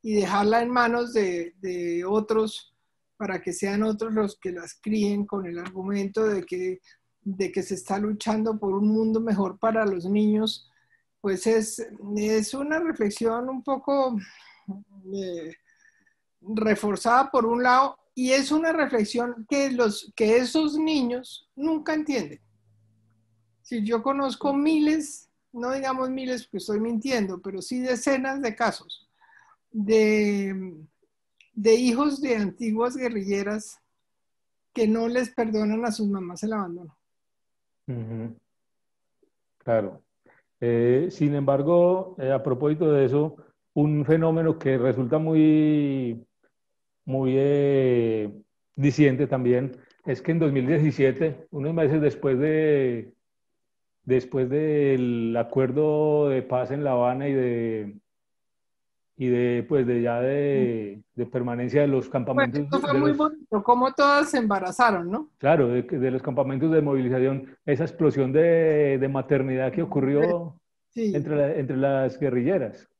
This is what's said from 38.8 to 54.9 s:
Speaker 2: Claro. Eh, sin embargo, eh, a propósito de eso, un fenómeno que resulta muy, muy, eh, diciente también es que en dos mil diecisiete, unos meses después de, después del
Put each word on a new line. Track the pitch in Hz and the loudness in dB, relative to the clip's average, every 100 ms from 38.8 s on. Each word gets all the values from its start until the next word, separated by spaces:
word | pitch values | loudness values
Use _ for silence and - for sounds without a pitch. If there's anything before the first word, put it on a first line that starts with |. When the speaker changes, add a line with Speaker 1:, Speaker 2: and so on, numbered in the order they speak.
| _ _ _ _ _ _ _ _ | _ _ _ _ _ _ _ _
Speaker 2:
Claro. | - 113 98 - _ _ _ _ _ _ | 0 0 0 -10 _ _ _ _ _ _
Eh, | 120 117 120 127 180 | 0 2 4 2 0
sin | - 147 | 0 0
embargo, | 143 139 139 143 175 175 185 185 - | 2 0 0 2 4 4 2 -4 -6
eh, | 131 | -2
a | 135 | -2
propósito | 143 123 147 156 160 | -2 -2 0 0 2
de | 147 131 | 4 4
eso, | 139 156 - - _ _ | 2 0 -6 -20 _ _
un | - 147 147 | 0 2 2
fenómeno | 147 160 160 160 160 160 | 2 2 2 2 0 0
que | 139 131 | 0 2
resulta | 127 127 123 156 | 2 0 0 0
muy, | 160 156 156 156 151 151 143 135 123 113 - _ _ _ _ _ _ _ | 2 4 6 6 4 2 0 -2 -4 -8 -14 _ _ _ _ _ _ _
muy, | - 135 131 131 | -6 -2 0 2
eh, | 139 143 143 135 127 123 117 110 107 104 _ _ _ - | 2 2 4 4 4 2 2 0 -4 -10 _ _ _ 0
diciente | 139 139 143 127 131 | 0 6 4 4 0
también | 135 123 123 135 - _ _ - | 0 2 2 0 -10 _ _ -6
es | 127 | -4
que | - | -2
en | 165 | 0
dos | 160 | 2
mil | 135 127 | 2 2
diecisiete, | 160 151 147 131 131 160 139 - | 2 2 2 0 2 -4 -4 -12
unos | 151 143 | -6 -4
meses | 165 151 156 | 0 2 2
después | 147 - 139 127 | 2 0 -2 0
de, | 151 156 156 147 131 117 113 _ _ _ _ _ _ _ _ _ | 2 2 2 2 2 -2 -8 _ _ _ _ _ _ _ _ _
después | - 127 - 139 127 | 0 0 0 -4 -2
del | 143 156 147 139 | 0 0 2 2